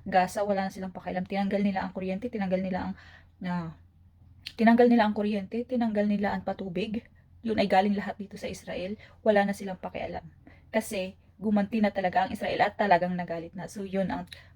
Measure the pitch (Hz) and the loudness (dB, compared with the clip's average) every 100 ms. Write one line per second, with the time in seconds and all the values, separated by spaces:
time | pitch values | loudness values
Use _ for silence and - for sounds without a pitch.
0 | - 185 180 220 202 196 190 190 185 - | 0 2 2 0 -2 0 -2 -6 -10 -10
1 | 180 185 185 196 196 196 202 190 185 190 | -8 -6 -4 -2 0 0 0 0 -4 -6
2 | 185 190 247 226 190 185 190 185 185 190 | -6 -4 -6 -4 -2 -2 -2 -4 -6 -8
3 | - - - - 185 175 165 - - _ | -14 -20 -20 -10 -6 -4 -6 -10 -20 _
4 | _ _ - - - - 220 233 247 233 | _ _ -20 -20 -10 4 6 8 8 8
5 | 214 208 208 208 190 226 240 254 233 208 | 4 2 0 -2 -4 -6 -4 -2 0 2
6 | 208 202 202 196 190 190 196 180 196 226 | 2 2 0 -2 -4 -6 -6 -4 -4 -6
7 | - - _ - 226 214 196 190 202 202 | -10 -20 _ -10 -4 0 4 4 4 0
8 | 208 - 196 - - 190 - 165 185 214 | -4 -8 -12 -10 -10 -10 -10 -8 -8 -10
9 | - - 220 208 202 196 196 185 185 - | -14 -4 2 4 4 0 -8 -8 -10 -8
10 | - 175 160 - - - - 220 - 202 | -8 -10 -12 -20 -20 -20 -4 -2 -2 -4
11 | 185 - _ - 202 208 202 226 208 - | -6 -8 _ -8 0 0 2 2 2 2
12 | 180 180 185 - 202 - 208 - 208 175 | 0 2 0 -2 -4 0 0 2 4 4
13 | 180 180 175 170 165 190 160 202 196 190 | 2 -4 -4 -6 -8 -10 -12 -10 -6 -2
14 | 185 175 180 - - | -2 -4 -8 -14 -20